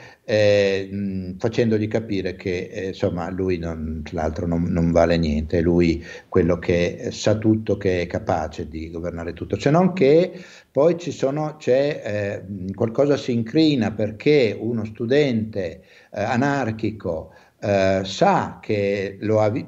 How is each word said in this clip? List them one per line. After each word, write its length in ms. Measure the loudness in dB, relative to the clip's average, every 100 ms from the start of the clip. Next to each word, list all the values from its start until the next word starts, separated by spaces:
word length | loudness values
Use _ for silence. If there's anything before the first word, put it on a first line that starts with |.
| -16 -18
eh, 640 | -2 2 4 6 4 2 -2
mh, 480 | -4 -4 -4 -6 -4
facendogli 500 | -2 2 2 2 0
capire 480 | -2 -2 -2 -4 -6
che, 340 | -4 -4 -6
eh, 160 | -6 -8
insomma, 420 | -4 -2 -2 -4
lui 260 | -4 -2 -2
non, 440 | -4 -6 -6 -8
tra 180 | -8 -4
l'altro 240 | -4 -2 -2
non, 200 | 0 0
non 260 | 0 2
vale 260 | 4 4 4
niente, 400 | 2 0 0 0
è 40 |
lui 420 | 4 4 4 2 -4 -16 -2
quello 300 | 2 2 2
che, 360 | 0 0 0 -2
eh, 120 | -8
sa 260 | -2 0 2
tutto, 380 | 2 2 0 -2
che 280 | 0 0
è 40 | -2
capace 600 | -4 -2 -2 -4 -8 -10
di 240 | -10 -10
governare 420 | -8 -8 -8 -10
tutto. 260 | -10 -6 -2
Se 120 | 2
non 220 | 4 4
che 380 | 4 6 6 4 -4 -18 -20 _
poi 260 | 2 2 2
ci 140 | -4
sono, 460 | -4 -4 -2 -6 -6
c'è, 420 | 0 2 2 -2
eh, 480 | -6 -4 -4 -6 -8
mh, 200 | -8 -8
qualcosa 460 | -2 -2 2 2 2
si 160 | 0
incrina, 580 | -2 0 2 4 4 0
perché 680 | -2 -4 -2 2 4 4 0
uno 280 | -4 -4 -4
studente, 960 | -6 0 2 4 0 -2 -4 -6 -8 -18 -20 _
eh, 120 | -6
anarchico, 1080 | -2 0 0 0 -2 -4 -6 -6 -6 -6 -8 -18 _ _
eh, 400 | 0 2 4 2
sa 540 | 0 2 4 4 0 -8
che 580 | -4 -2 0 -2 -4 -6
lo 180 | 0 2
ha 100 | 2
vi-, 160 | 0